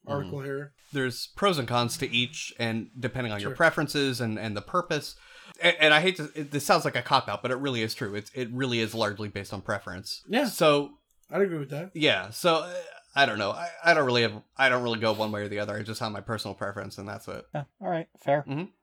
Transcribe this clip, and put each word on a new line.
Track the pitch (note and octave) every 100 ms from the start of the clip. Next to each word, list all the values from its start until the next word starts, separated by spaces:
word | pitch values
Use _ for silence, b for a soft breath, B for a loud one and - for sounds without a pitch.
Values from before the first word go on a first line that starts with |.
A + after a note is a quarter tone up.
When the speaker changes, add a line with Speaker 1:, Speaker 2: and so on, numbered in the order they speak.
Speaker 1:
Mm-hmm. | -
Speaker 2:
article | C#3+ C#3+ D3
here. | C#3 C#3 C#3+ _ _
Speaker 1:
There's | C#3 C3 A#2+ - -
pros | G3+ D#3+
and | A#2
cons | A#2+ A#2+ -
to | C3+
each, | A#2+ A#2+ - - -
and | A#2 A2+ G#2 C3
depending | A#2+ C3 A#2+
on | G#2
your | G2+
Speaker 2:
Sure. | B2+
Speaker 1:
preferences | E3 D#3 D3+ D3 C#3 B2
and, | A#2 G#2+
and | A2+ G2+
the |
purpose. | - F3+ F3 D3+ - - B B B -
And, | E3+ E3+
and | D#3
I | D3+
hate | F3+ F3+
to, | D3+
it, | - C#3+
this | C#3+
sounds | - F#3+
like | D3+ B2+
a |
cop-out, | A#2+ C3+ - G#2
but | B2
it | B2+
really | C#3 B2
is | A2
true. | - A2 G2+
It's, | G#2
it | C3+ A#2+
really | B2 C3 A#2+
is | A2 A2+
largely | G#2+ G2+ G#2
based | G2+ G2
on | G2+
preference. | F#2 G#2 - F#2 G#2 - -
Speaker 2:
Yeah. | A3+ C4+
Speaker 1:
So | - D#3+ D3 C#3+ - _ _ _
Speaker 2:
I'd | D#3
agree | G3+ D#3+
with | C3+
that. | C#3+ F#3
Speaker 1:
yeah, | E3+ D3 G2+ F#2+
so, | G#2+ F3 D#3+
uh, | D#3 - - - _
I | C#3 C3+
don't | G#2+
know. | G2+
I, | G#2+ - -
I | E3
don't | E3 C3+
really | A#2+
have, | A#2 G#2+ - -
I | C3+
don't | B2
really | B2 A2+
go | A2
one | G#2+ G#2+
way | G#2+
or | G#2
the | G#2
other. | G#2 G#2
I |
just | G#2+ A2
have | A2
my | G#2
personal | G2 A2 G#2+ F#2+
preference, | G2+ G2+ G2 -
and | G2+
that's | G#2 -
it. | - -
Speaker 3:
Yeah, | D3+ C#3 _
all | F#3
right, | E3+ E3 _
fair. | - C#3+ C#3+
Speaker 1:
Mm-hmm. | C#3 F#3 _